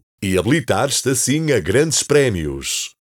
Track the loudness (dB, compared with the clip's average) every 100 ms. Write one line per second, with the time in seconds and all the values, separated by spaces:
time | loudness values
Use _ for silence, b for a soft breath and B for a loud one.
0 | _ -6 0 2 2 0 2 0 0 -2
1 | -2 -2 0 0 0 0 2 2 2 0
2 | 2 2 2 0 -4 -6 -6 -6 -8 _
3 | _